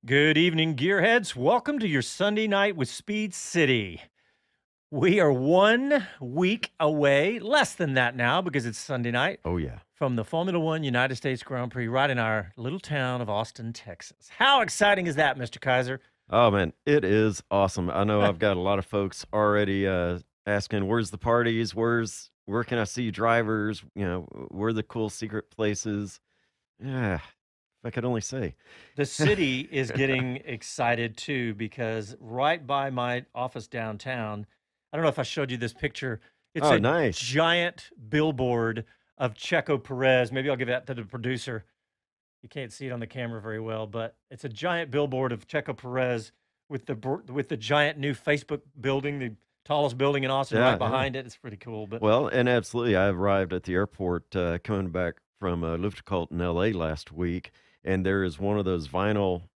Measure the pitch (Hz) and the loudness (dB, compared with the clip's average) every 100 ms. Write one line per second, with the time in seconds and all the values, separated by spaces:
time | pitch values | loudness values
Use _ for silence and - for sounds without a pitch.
0 | 120 139 151 156 175 160 160 139 156 196 | 4 4 6 6 4 4 0 2 2 4
1 | 185 240 202 123 131 240 - 294 220 143 | 4 4 2 0 2 2 2 -2 0 0
2 | 117 - 202 208 220 196 202 185 220 - | -2 0 0 2 2 2 2 0 -4 -6
3 | - 208 214 - - 175 147 123 98 80 | -6 -4 -4 -8 -4 2 2 2 -2 -10
4 | - _ _ _ _ _ _ _ _ 147 | -18 _ _ _ _ _ _ _ _ 0
5 | 180 202 160 131 135 180 202 233 277 285 | 2 6 4 4 4 6 6 4 4 0
6 | 190 - 127 139 180 226 - _ 151 151 | 0 -12 -6 0 2 2 -6 _ 0 4
7 | 143 139 170 233 202 294 269 - 165 131 | 4 4 4 -2 0 2 2 0 0 2
8 | 123 127 120 156 180 143 120 107 - 131 | 0 2 2 2 0 -2 -4 -8 -6 -4
9 | 120 120 151 196 82 87 71 101 _ _ | 0 0 0 -2 -4 -2 -4 -8 _ _
10 | 139 120 107 165 180 170 160 160 143 123 | -2 -2 -2 -2 0 0 0 -2 0 2
11 | 131 127 139 127 - 127 120 123 117 127 | 0 0 -4 -4 -6 -6 -6 -4 -2 2
12 | 143 123 113 110 92 - 120 180 - 147 | 2 2 0 0 -4 -8 -8 -8 -6 -2
13 | 127 127 113 104 113 - 117 117 104 87 | -2 -2 -2 -2 -4 -8 -10 -10 -14 -16
14 | - _ - - 247 277 208 - 208 196 | -18 _ -20 2 4 4 2 2 4 4
15 | 175 143 147 131 120 - 135 127 123 131 | 2 2 2 0 -6 -6 0 2 2 -4
16 | _ _ _ 110 120 101 85 - - 147 | _ _ _ 6 6 6 2 -2 2 4
17 | 92 107 107 98 - 98 98 - 87 85 | 6 4 4 0 -2 2 2 2 -2 0
18 | 104 104 101 87 107 95 92 98 95 104 | 2 4 4 4 2 2 0 0 0 -2
19 | 98 - - 107 104 104 101 98 98 92 | -2 -4 -4 2 4 4 2 2 2 2
20 | 87 87 - _ - 101 - 107 95 117 | 0 -2 -8 _ -2 -2 0 -2 0 0
21 | 107 - 120 117 117 113 113 98 113 117 | -2 -4 0 2 2 0 -2 -2 0 0
22 | 113 - - _ - 104 117 123 104 - | -2 -8 -18 _ -6 -4 -2 -2 -2 -2
23 | 120 95 117 117 110 110 104 104 - - | -6 -2 2 2 2 -2 -2 -6 -10 -6
24 | 95 90 82 - 64 92 110 110 104 117 | -4 -4 -6 -14 -12 -4 -2 -2 -4 -4
25 | 110 - 110 107 - - 107 101 110 104 | -4 -4 -8 -8 -10 -2 -2 0 -4 -4
26 | 101 - _ _ _ _ _ _ 131 131 | -6 -10 _ _ _ _ _ _ -8 -4
27 | 113 87 - _ _ _ _ _ 120 117 | -2 -2 -6 _ _ _ _ _ -8 -4
28 | 123 117 - 131 92 64 _ - - - | -2 -2 -4 -6 -6 -8 _ -20 -18 -4
29 | 143 - 156 208 151 127 143 139 127 135 | -4 2 4 4 2 0 -4 -2 -2 0
30 | 135 131 127 127 - 113 - - 120 120 | 2 2 -2 -6 -8 -12 -12 -2 0 0
31 | 117 107 - 139 120 104 110 - 113 110 | -2 -6 -6 -4 -2 -4 -8 -6 -4 -4
32 | 101 123 117 120 143 170 131 139 139 127 | -6 -14 -10 -2 0 0 -2 -2 -2 -2
33 | 123 123 - - 123 131 113 123 113 104 | -2 -4 -6 -8 -8 -8 -10 -8 -6 -8
34 | 131 127 110 107 104 _ _ _ _ 151 | -8 -6 -6 -8 -12 _ _ _ _ 0
35 | 160 139 123 - 139 123 117 - 135 - | 0 0 -4 -4 -4 -2 -4 -4 -8 -6
36 | 131 110 _ _ _ 165 147 117 110 165 | -8 -8 _ _ _ 0 4 4 4 2
37 | 135 85 123 135 165 170 175 - - - | 2 -2 -2 2 4 2 0 -6 -20 -20
38 | 110 151 156 135 127 120 113 113 110 _ | -4 0 2 0 0 2 0 -4 -10 _
39 | _ _ 127 104 - 165 - 143 - 131 | _ _ -4 -4 0 0 2 -2 -2 0
40 | 131 127 120 131 135 131 123 127 - 123 | 4 4 4 -2 -2 -2 -2 -4 -6 -10
41 | 104 120 120 131 - 113 - _ _ _ | -8 -6 -4 -4 -6 -10 -12 _ _ _
42 | _ _ _ _ - - 123 - 135 120 | _ _ _ _ -16 -14 -12 -12 -10 -8
43 | 113 131 120 113 107 110 110 110 107 110 | -10 -8 -8 -8 -8 -8 -6 -6 -6 -8
44 | 113 _ _ 127 139 107 170 170 156 139 | -8 _ _ -14 -12 -6 -4 -2 -2 0
45 | 147 131 131 117 - 156 - - 127 127 | 0 0 -2 -4 -4 -6 -4 -10 -6 -2
46 | 127 120 107 _ _ _ _ 139 - 123 | 0 -2 -6 _ _ _ _ -12 -8 -8
47 | 123 160 - 131 135 131 110 147 147 147 | -4 -6 -6 -6 -6 -6 0 2 2 0
48 | 139 131 - 147 - 147 _ - 127 135 | -4 -4 -2 -2 -2 -10 _ -8 -2 -2
49 | 139 143 123 107 _ _ - 147 147 120 | -2 -6 -8 -10 _ _ -2 0 0 2
50 | 139 143 135 135 135 110 127 - 120 131 | 2 2 0 0 0 4 4 4 0 0
51 | 135 131 123 - - 104 123 110 107 113 | 0 -4 -10 -16 -16 -14 -12 -10 -8 0
52 | 110 117 139 127 123 123 - 120 120 95 | 4 4 4 2 4 4 2 -2 2 4
53 | 101 90 101 98 92 90 90 90 101 - | 4 2 2 2 0 -4 -2 0 -2 -2
54 | 92 85 - 95 87 85 - 104 92 85 | -2 -2 -2 -2 -2 -2 -4 -4 -2 -2
55 | 87 - _ _ 98 87 82 82 98 92 | -4 -6 _ _ -4 -2 -2 -2 -4 -6
56 | - 95 82 85 87 85 104 98 80 78 | -4 -4 -4 -4 -2 0 0 0 -2 -4
57 | - 76 87 87 - _ _ _ - 95 | -10 -6 -4 -4 -8 _ _ _ -2 0
58 | 92 98 92 76 98 104 95 90 73 92 | 2 0 -2 -2 -2 0 0 -2 -2 -2
59 | 101 107 98 90 90 | 0 2 0 -2 -8